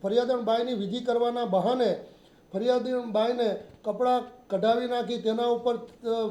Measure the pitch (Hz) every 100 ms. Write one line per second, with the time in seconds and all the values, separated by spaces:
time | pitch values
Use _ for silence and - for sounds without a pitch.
0 | 196 226 247 254 214 226 240 233 196 233
1 | 247 240 240 240 233 190 185 254 226 127
2 | - - - - _ 190 240 247 247 254
3 | 240 214 226 247 226 185 - - 214 190
4 | 247 247 - - - 190 214 233 247 240
5 | 208 240 220 220 240 233 240 233 - -
6 | 233 226 220